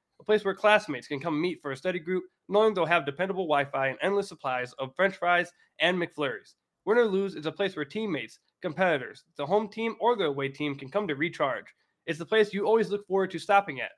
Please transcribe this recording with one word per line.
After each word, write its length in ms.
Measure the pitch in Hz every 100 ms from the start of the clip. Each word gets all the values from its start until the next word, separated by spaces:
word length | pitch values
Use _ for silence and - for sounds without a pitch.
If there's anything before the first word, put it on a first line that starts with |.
| _ _
A 40 |
place 200 | - 214
where 120 | 202 190
classmates 520 | 214 208 202 131 -
can 120 | 143
come 200 | 160 151
meet 220 | 175 156
for 100 | 147
a 60 | 135
study 220 | 180 180
group, 240 | 160 185 180 _ -
knowing 240 | 196 220
they'll 140 | 190 160
have 180 | 170 143
dependable 380 | 139 190 185
Wi-Fi 460 | 175 147 139 139 135
and 100 | 131
endless 260 | 175 202 196
supplies 460 | 175 139 127 123 -
of 160 | 131 -
French 200 | 190 190
fries 360 | 175 175 175 - _ -
and 160 | 165 185
McFlurries. 600 | 165 - 143 110 - _ _ _ -
Win 120 | 233
or 80 | 226
lose, 300 | 190 196 165
it's 100 | 156
a 60 |
place 240 | 151 196 175
where 100 | 143
teammates, 540 | 214 220 151 113 - _ _
competitors, 640 | 180 147 185 151 120 107 _ -
the 100 | 143
home 240 | 202 220
team 260 | 220 226 -
or 160 | 208 240
the 100 | 165
away 240 | 139 139
team 260 | 139 147 139
can 140 | 135
come 180 | 202 208
to 80 | 139
recharge. 500 | 165 - 143 113 - _ _ _ -
It's 100 | 156
the 80 | 165
place 260 | 220 208
you 140 | 196 190
always 240 | 226 190
look 160 | 202 -
forward 240 | 190 190
to 60 | 180
stopping 420 | - 202 196 135
at 120 | 110